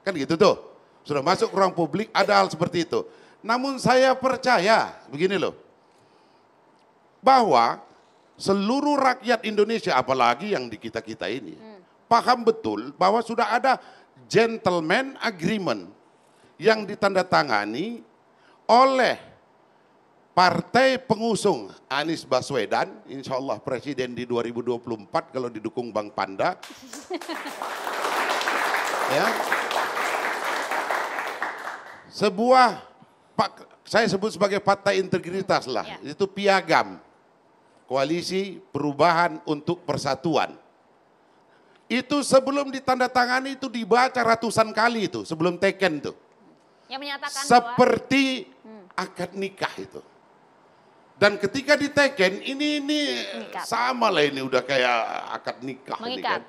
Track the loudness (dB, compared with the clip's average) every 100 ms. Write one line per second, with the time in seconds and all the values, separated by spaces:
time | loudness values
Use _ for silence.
0 | -4 -4 -2 4 4 4 -4 -20 _ _
1 | -4 -2 2 2 2 2 2 2 -2 -2
2 | -2 0 4 4 4 0 -2 -2 -2 -2
3 | -4 -14 -20 _ -4 -2 -2 -2 2 4
4 | 4 2 0 -2 2 2 4 4 2 -8
5 | -16 -4 -2 0 -2 -6 _ _ _ _
6 | _ _ _ _ _ _ _ _ _ _
7 | _ _ 4 6 6 4 4 0 -12 _
8 | _ _ _ _ 0 0 2 0 2 2
9 | 2 0 0 0 0 0 0 0 0 0
10 | 2 4 4 4 0 -4 -4 -10 -8 -10
11 | -10 -8 -6 -6 -10 -18 -20 -20 _ _
12 | _ 2 4 2 2 0 -2 -6 -8 0
13 | 2 2 -2 -2 0 0 0 -2 -4 -20
14 | _ _ 0 2 2 2 0 0 0 0
15 | 0 -6 -6 -4 -4 -4 -2 -4 -8 -20
16 | _ _ _ _ _ _ 2 2 0 -2
17 | 0 2 2 2 4 0 0 -4 -6 -8
18 | -18 _ _ _ _ _ 4 6 6 6
19 | 2 0 -8 -20 _ _ _ _ _ _
20 | _ _ _ 4 4 4 0 2 4 2
21 | -2 -2 0 0 0 -2 -6 -18 _ -4
22 | -2 -6 -2 -2 0 -4 -2 -2 -4 -8
23 | -16 -14 -8 -6 -6 -8 -6 -8 -6 -6
24 | -6 -6 -4 -2 -2 -6 -4 -4 -4 -10
25 | -4 -6 -6 -8 -8 -8 -8 -8 -6 -6
26 | -6 -6 -6 -2 -4 -4 -14 -20 -20 -20
27 | -12 -12 -10 -12 -12 -10 -10 -8 -8 -6
28 | -4 -4 -2 -2 -2 -2 -2 -2 -4 -4
29 | -2 0 0 -2 -2 -2 -2 -2 -2 -4
30 | -4 -4 -4 -6 -6 -6 -4 -6 -4 -4
31 | -4 -8 -8 -8 -10 -10 -12 -14 -16 -20
32 | -18 -2 -2 0 4 6 6 2 -12 _
33 | _ _ _ -2 -2 -2 -20 -20 -2 0
34 | 2 0 -4 0 0 0 0 2 2 0
35 | 0 -4 -4 -8 0 0 0 -6 -6 -12
36 | -14 -4 -4 0 2 2 4 2 2 -6
37 | _ _ _ _ _ _ _ _ _ -2
38 | 0 -2 -4 -6 -6 -10 -10 -6 -4 2
39 | 2 4 0 -2 -6 -6 -4 -6 -4 -6
40 | -4 -4 0 0 -2 -6 _ _ _ _
41 | _ _ _ _ _ _ _ _ _ -4
42 | 0 -2 4 4 4 -2 -2 -6 -2 0
43 | 2 2 2 0 -2 -8 -6 -6 2 4
44 | 4 2 2 2 0 2 2 4 2 2
45 | -2 -4 -8 0 0 2 0 2 0 0
46 | -6 -10 _ _ _ _ _ _ _ -12
47 | -10 -8 -8 -6 4 4 4 2 4 4
48 | 0 0 2 -2 -8 _ -20 -20 -12 -10
49 | -10 -8 -8 -6 -8 -4 -8 -6 -14 -16
50 | -20 _ _ _ _ _ _ _ _ _
51 | _ _ 2 4 -4 -4 2 2 2 2
52 | 2 4 0 0 -8 -4 -2 -2 -2 -2
53 | -2 -4 -8 -10 -12 -12 -6 -2 -2 2
54 | 2 4 2 0 0 -2 0 2 2 2
55 | 0 -6 -8 -8 -8 -10 -12 -12 -10 -10
56 | -8 -8 -4 -4